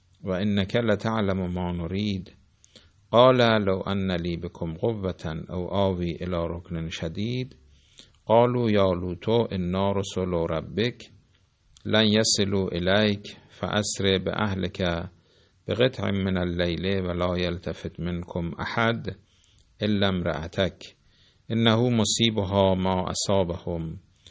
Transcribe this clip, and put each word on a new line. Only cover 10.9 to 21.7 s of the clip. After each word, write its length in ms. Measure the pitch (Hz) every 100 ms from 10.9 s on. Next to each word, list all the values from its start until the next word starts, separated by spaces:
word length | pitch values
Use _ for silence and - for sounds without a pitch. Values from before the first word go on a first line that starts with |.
| - - - _ _ _ _ _ -
لن 220 | 104 107 110
یصلوا 600 | 107 110 - 98 98 95
الیک 640 | 85 90 101 107 101 - - -
فاسر 680 | - 92 104 104 - 98 95
باهلک 920 | 92 85 104 95 90 - 90 85 87 - _ _ _ _ -
بقطع 420 | 104 127 - 104
من 260 | 98 95 92
اللیل 640 | 90 87 87 82 90 98
و 120 | 90
لا 260 | 87 90 90
یلتفت 600 | 90 87 - 80 80 -
منکم 500 | 85 87 87 90 85 -
احد 580 | - - 113 117 - - _ _ _ _ _ _
الا 280 | 107 104 98
امرأتک 840 | 92 85 76 82 - 90 - - - _ _ _ _ -
انه 420 | 113 113